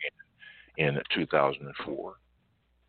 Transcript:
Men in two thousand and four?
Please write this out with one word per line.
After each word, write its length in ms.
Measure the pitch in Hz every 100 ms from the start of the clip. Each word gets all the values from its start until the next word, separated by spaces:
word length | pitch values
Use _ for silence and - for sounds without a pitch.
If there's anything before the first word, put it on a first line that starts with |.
| 73 - - _ - - - -
Men 200 | 73 71
in 20 | -
two 100 | 92 76
thousand 400 | 76 69 69 69
and 80 | -
four? 300 | 76 71 92 98 _ _ _ _ _ _